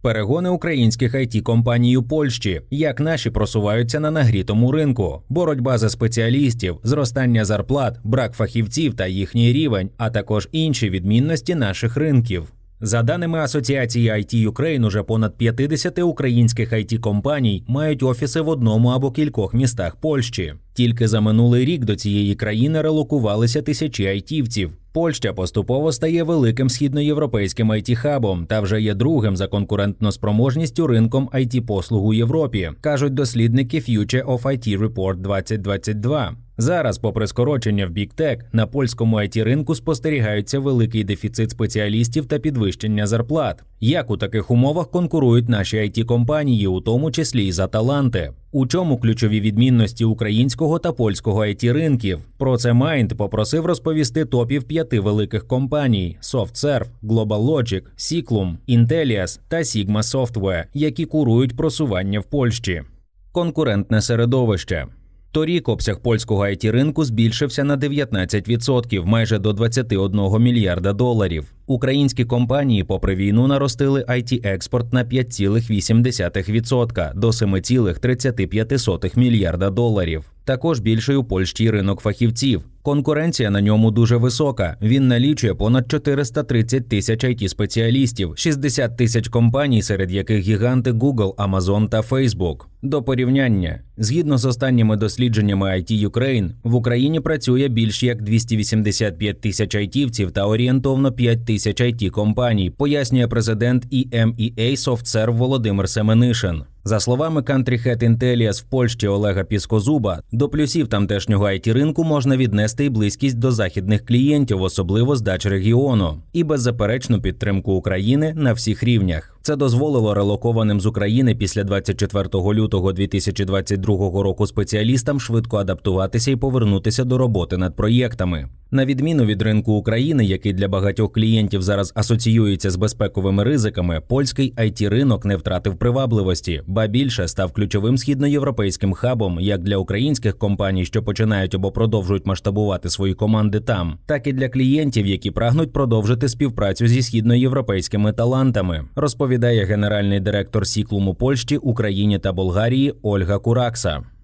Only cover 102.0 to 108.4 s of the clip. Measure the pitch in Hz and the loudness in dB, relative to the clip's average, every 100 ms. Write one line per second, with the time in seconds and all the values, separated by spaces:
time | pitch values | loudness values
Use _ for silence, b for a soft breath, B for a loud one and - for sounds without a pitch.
102 | 95 92 104 107 123 107 90 - 143 147 | -2 0 0 0 2 2 0 -2 -2 0
103 | 131 127 120 117 113 107 120 123 120 135 | 2 2 2 0 0 0 2 0 0 -2
104 | 127 117 113 117 110 113 117 139 - 117 | -2 0 0 0 -4 -2 -2 -2 -2 -2
105 | 117 113 113 117 127 135 110 98 95 - | -2 0 0 0 0 0 0 0 0 0
106 | 107 110 123 113 95 80 - - 104 107 | 4 4 4 2 -2 -4 -8 -14 -2 -2
107 | 120 123 160 156 131 135 123 120 127 117 | 0 0 0 -2 0 0 2 0 0 2
108 | 117 117 127 120 | 2 4 2 2